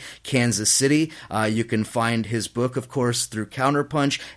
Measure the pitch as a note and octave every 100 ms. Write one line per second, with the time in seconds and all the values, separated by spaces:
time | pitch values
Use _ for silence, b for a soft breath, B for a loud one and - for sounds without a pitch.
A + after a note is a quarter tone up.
0 | B B - C3 A#2+ G2+ G#2+ - C3+ D3+
1 | D#3+ B B G#2+ A2 A2 A2+ A2 G#2+ A#2+
2 | A#2 A#2 G#2 A2+ F#2+ A#2+ B2 B2+ B2 C3+
3 | A#2+ A#2 - G#2+ G2+ - C3 C#3+ D3 D3+
4 | C#3+ - B